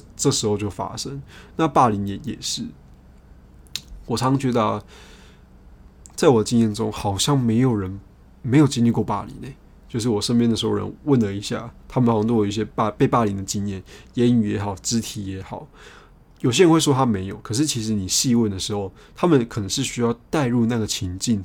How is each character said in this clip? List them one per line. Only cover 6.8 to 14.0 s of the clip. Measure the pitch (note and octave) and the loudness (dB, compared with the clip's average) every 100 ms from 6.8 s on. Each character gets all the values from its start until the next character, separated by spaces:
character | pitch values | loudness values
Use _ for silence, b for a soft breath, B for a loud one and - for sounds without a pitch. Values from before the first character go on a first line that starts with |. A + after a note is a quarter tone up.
| G#2+ | -6
好 | - G#2 F#2+ | -4 -4 -2
像 | - C#3+ | 0 2
没 | A#2 A2 | 2 2
有 | C3 G#2+ | 2 2
人 | F#2 G2 - - - - | -2 -8 -16 -20 -20 -12
没 | A#2+ C3 | 2 4
有 | D3 | 4
经 | A3+ | 4
历 | A#2 | 2
过 | A2+ | 2
霸 | F#2+ G2+ - | -2 -4 -8
凌 | - | -14
欸。 | C3 - - - - | -16 -18 -20 -20 -10
就 | A#2+ | -4
是 | A#2+ | -2
我 | G#2 | -2
身 | G#2 A#2+ | 0 2
边 | A#2 | 2
的 | G#2+ | 2
所 | A2 | 0
有 | |
人 | G#2 G2 G#2 | -2 -4 -8
问 | D3 C3+ | 0 2
了 | G#2 | 2
一 | G2 | -2
下， | G#2+ A2 A#2 - - | -6 -8 -8 -16 -6
他 | C3 | 0
们 | A#2 | 2
好 | A2 | 2
像 | A2+ | 2
都 | A#2 | 2
有 | G2+ | 2
一 | |
些 | G#2 | -2
霸-， | G#2 - G#2+ - | -4 -2 -2 0
被 | C3 | 2
霸 | B2+ A2 | 2 0
凌 | G2 | -2
的 | |
经 | G2 G#2+ G2+ | -6 -6 -6
验， | F#2+ - B | -8 -12 B